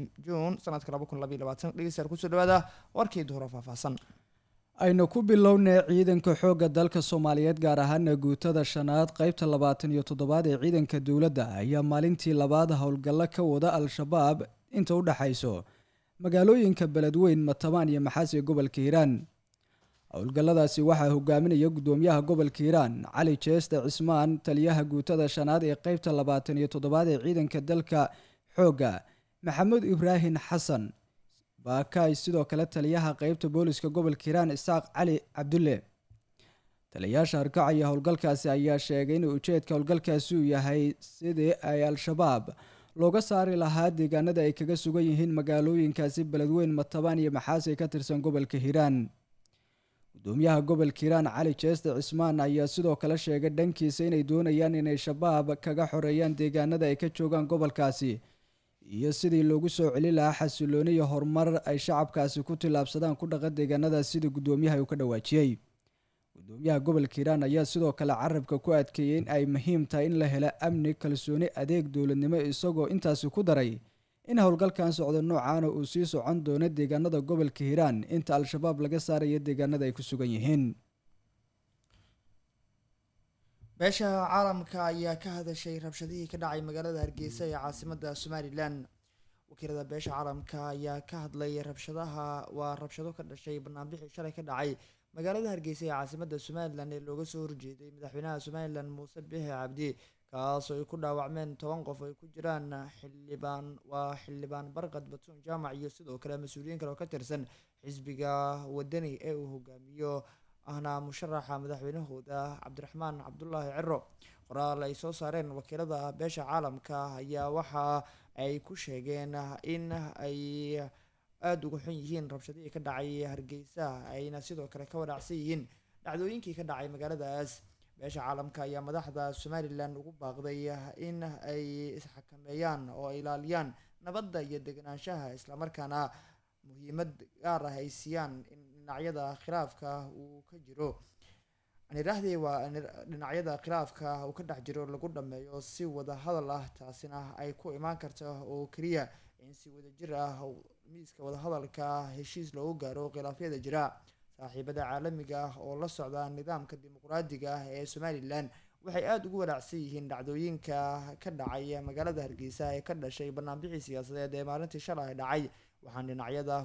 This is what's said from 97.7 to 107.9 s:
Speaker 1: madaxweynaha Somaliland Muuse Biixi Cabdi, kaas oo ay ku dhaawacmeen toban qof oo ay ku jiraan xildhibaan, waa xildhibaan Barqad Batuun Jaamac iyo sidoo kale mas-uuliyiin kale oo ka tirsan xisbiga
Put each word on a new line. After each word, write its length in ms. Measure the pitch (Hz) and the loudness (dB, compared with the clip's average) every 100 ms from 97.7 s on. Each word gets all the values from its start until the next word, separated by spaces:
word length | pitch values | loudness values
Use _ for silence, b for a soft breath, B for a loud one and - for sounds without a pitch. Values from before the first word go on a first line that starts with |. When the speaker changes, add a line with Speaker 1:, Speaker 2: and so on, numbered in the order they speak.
| 135 147 | -18 -20
Speaker 1:
madaxweynaha 480 | 147 143 135 156 151 | -18 -16 -12 -10 -10
Somaliland 500 | 151 160 160 151 143 | -10 -10 -10 -10 -10
Muuse 300 | 143 143 165 | -14 -16 -20
Biixi 280 | 156 160 147 | -14 -10 -8
Cabdi, 400 | 135 131 135 151 120 b b _ | -8 -10 -6 -6 -8 b b _
kaas 380 | 131 135 143 139 | -8 -4 -4 -6
oo 60 | 147 | -10
ay 80 | 147 | -10
ku 120 | 165 | -8
dhaawacmeen 600 | 151 147 139 156 151 139 | -6 -6 -6 -8 -10 -10
toban 260 | 151 165 | -10 -8
qof 180 | 143 139 | -10 -12
oo 40 | 143 | -14
ay 80 | |
ku 140 | 143 160 | -16 -20
jiraan 400 | 156 165 156 147 139 139 - | -10 -6 -6 -8 -12 -14 -18
xildhibaan, 640 | 139 139 143 143 143 143 143 143 - | -20 -20 -16 -12 -10 -10 -12 -18 -12
waa 240 | 143 143 143 | -8 -8 -8
xildhibaan 540 | - 143 143 143 143 | -14 -14 -12 -12 -12
Barqad 380 | 143 170 151 135 | -12 -10 -12 -16
Batuun 320 | 143 _ 151 | -20 _ -20
Jaamac 320 | 151 165 147 | -10 -8 -8
iyo 160 | 139 147 | -10 -12
sidoo 280 | - 160 127 | -14 -16 -14
kale 180 | 147 143 | -10 -10
mas-uuliyiin 400 | 143 143 147 165 | -12 -14 -12 -10
kale 120 | 147 | -10
oo 20 | 143 | -10
ka 100 | 165 | -12
tirsan 340 | 147 123 147 127 b b b | -12 -8 -10 -10 b b b
xisbiga 800 | 139 | -16